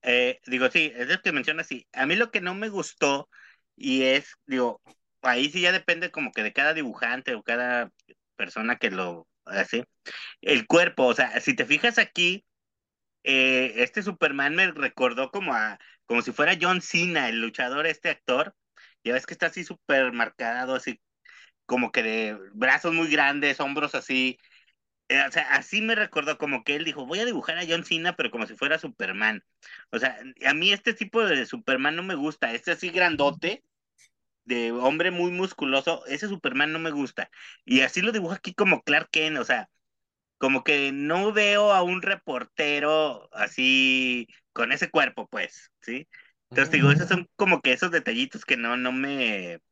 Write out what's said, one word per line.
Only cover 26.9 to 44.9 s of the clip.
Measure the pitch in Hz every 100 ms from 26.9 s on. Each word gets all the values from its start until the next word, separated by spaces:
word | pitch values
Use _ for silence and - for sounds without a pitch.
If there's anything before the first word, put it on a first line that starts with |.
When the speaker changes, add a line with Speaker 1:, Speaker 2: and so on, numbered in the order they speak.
| 143 131
Speaker 1:
"Voy | 180
a | 240
dibujar | 190 - 165
a | 170
John | 165 160
Cena, | 165 170 175
pero | 127
como | 117 107
si | 110
fuera | 139 156
Superman". | 160 113 95 95 107 104 _ _ - - -
O | 113
sea, | 131 127 127 131 135
a |
mí | 147 185
este | 196 -
tipo | 220 202 226 214
de | 143 117
Superman | 123 110 131 143 160
no |
me | 190 165
gusta, | 151 151 127
este | 117 -
así | 165 185
grandote, | 175 180 151 143 170 165 226 _ _ _ _ _ _ _ _ -
de | 120 117
hombre | 120 127 156 175
muy | 180 175
musculoso, | 180 185 - 143 135 151 170 -
ese | 147 208
Superman | 190 143 127 151
no | 160
me | 165
gusta. | 147 131 - 87 - - - -
Y | 127
así | 131 -
lo | 202
dibuja | 220 170 190
aquí | - -
como | 202 156
Clark | - 147 -
Kent, | 160 156 151
o | 117
sea, | 120 117 _ _ _ _ _ _ _
como | 135 135
que | 139 147 139
no | 139 147 170 208
veo | 208 208 208 208
a | 196
un | 180 180
reportero | 185 190 - 127 123 - 147 147 147 156 151 113 98
así | 92 104 - 131 131 131 131 127 123 113 _ _
con | - 117
ese | 139 175